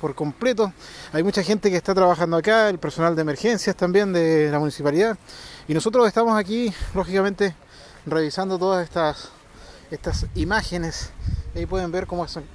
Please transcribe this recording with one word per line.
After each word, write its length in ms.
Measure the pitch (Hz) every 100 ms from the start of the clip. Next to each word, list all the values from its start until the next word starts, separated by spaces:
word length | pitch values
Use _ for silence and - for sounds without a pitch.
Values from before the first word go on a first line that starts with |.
por 140 | 156 -
completo. 580 | 151 - 247 226 208 - - - -
Hay 80 | 151
mucha 220 | 185 202
gente 260 | 170 214 208
que 80 | 180
está 160 | -
trabajando 440 | 190 180 165 170 165
acá, 320 | 165 226 214
el 100 | 180
personal 360 | 151 156 165 160
de 60 |
emergencias 540 | 156 143 220 220 - 185
también 360 | 180 190 202
de 380 | 175 160 160 151
la 60 | 147
municipalidad. 580 | 151 - 143 151 220 202 - - - - -
Y 80 | 156
nosotros 320 | 226 240 220
estamos 300 | 226 233 214
aquí, 360 | 185 226 233 - - 196
lógicamente, 600 | 170 190 196 185 202 160 - - - - 151
revisando 520 | 156 156 185 190 185
todas 260 | 185 185
estas, 460 | 165 180 156 147 - - - - - - -
estas 340 | 156 175 - -
imágenes. 800 | - 160 214 - 175 165 - - - - - - 170
Ahí 100 | 170
pueden 240 | 190 175
ver 160 | 180 185
cómo 220 | 175 160
se, 140 | 170 143